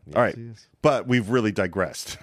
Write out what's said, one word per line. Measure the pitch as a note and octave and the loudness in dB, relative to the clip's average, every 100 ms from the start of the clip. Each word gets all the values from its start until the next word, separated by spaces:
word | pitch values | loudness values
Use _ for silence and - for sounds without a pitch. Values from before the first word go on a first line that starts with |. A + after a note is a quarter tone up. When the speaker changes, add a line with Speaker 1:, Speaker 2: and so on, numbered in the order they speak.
| - | -4
Speaker 1:
Yes, | F2 | 0
Speaker 2:
All | |
right. | A#2 - | 0 0
Speaker 1:
he | |
is. | A#2 A2 _ _ | -14 -18 _ _
Speaker 2:
But | D3+ B2+ B2 | 0 2 2
we've | B2 G2+ | 0 2
really | B2+ A2 | 2 2
digressed. | G2 F#2 F#2+ F2+ - - - | 0 -2 -2 -4 -4 -14 -12